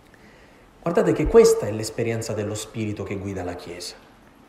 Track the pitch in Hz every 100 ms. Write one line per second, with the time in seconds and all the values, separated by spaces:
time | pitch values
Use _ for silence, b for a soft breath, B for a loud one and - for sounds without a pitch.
0 | - B B B B B B - 175 175
1 | 170 - 156 226 220 151 110 107 110 -
2 | 113 117 - 107 101 107 - 117 107 98
3 | 98 98 98 90 90 87 - 87 - -
4 | - - - -